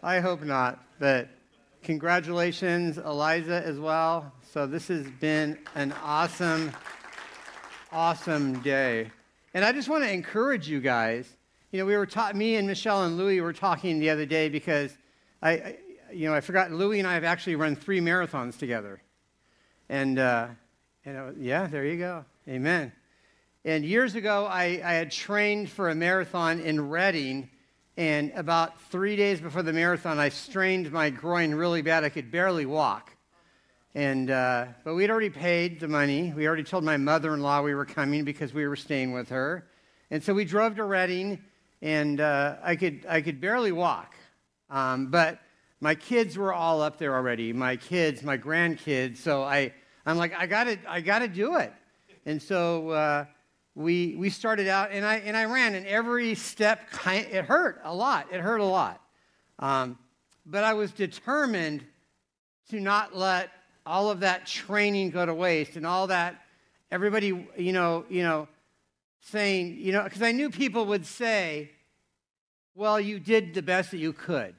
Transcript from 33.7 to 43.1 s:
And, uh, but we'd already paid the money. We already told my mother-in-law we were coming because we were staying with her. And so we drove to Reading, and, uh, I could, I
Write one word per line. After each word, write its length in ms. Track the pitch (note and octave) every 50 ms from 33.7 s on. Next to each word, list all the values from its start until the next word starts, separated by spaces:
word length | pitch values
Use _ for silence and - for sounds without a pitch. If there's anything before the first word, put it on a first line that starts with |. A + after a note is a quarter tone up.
| _ _ _ _ _
And, 360 | C#3+ C#3+ C#3 C3+ C3+ C3 B2+
uh, 360 | C3+ C3 B2+ B2+ B2+ A#2+ A#2+ B2 A#2+ - _
but 100 | D#3 D#3+
we'd 140 | F3 G3 G#3
already 220 | A3 A3+ A3 G3+
paid 500 | D3+ D3 D#3+ F3+ E3+ E3+ E3+ F3+ E3+ D3+
the 80 | E3 D3+
money. 420 | D3+ D3 C#3+ C#3+ C#3 C#3+ F3 F3 D3
We 100 | D3+ D3+
already 160 | D#3 E3 D#3+
told 220 | D3 - - F#3 D#3
my 140 | D#3 D#3 C#3+
mother-in-law 640 | C#3 C#3+ D#3 D#3+ D3 D#3+ D#3 D3 C#3+ C#3+ C#3+ C#3+
we 120 | C#3+ D3 C#3+
were 120 | C#3 C#3+
coming 360 | C#3+ - D#3+ C#3+ C#3 D3 D3+
because 300 | D3+ C#3+ C#3+ - D#3 C3
we 160 | A2+ D3+ D3 C#3+
were 80 | C#3+
staying 360 | C#3 - - D3+ C3+ C3 B2+
with 180 | B2+ B2 B2 -
her. 360 | C3 C3 C3 D3 E3+ F3+ E3 _ _ _ _ _ _ _ _ _
And 120 | D3 D#3
so 120 | D3+ - G3
we 100 | G3+ G#3
drove 320 | D#3+ E3 G#3 A3 A3+ G#3+
to 80 | G#3 A3
Reading, 580 | G3+ G3 F#3 F#3 F3+ F3+ F3+ F#3+ G3+ G3+ F3 - _ _ _ _ _ _ _
and, 400 | - D#3 D#3 D3+ D3 D3 D3 C#3+
uh, 360 | D3+ D3+ D3 C#3 C#3+ D3 D3 -
I 140 | - F3 E3+
could, 300 | E3 F#3 F3 D3 C3 -
I 140 | F#3